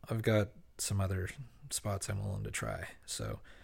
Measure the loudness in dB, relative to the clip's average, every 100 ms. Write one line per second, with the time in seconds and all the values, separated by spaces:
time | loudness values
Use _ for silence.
0 | -4 0 6 6 6 0 -16 -6 2 4
1 | 4 2 -2 -6 -12 -14 -6 -4 -2 -2
2 | 0 0 0 -2 -2 -2 -2 -2 -6 -10
3 | -8 -4 -4 -4 -8 -18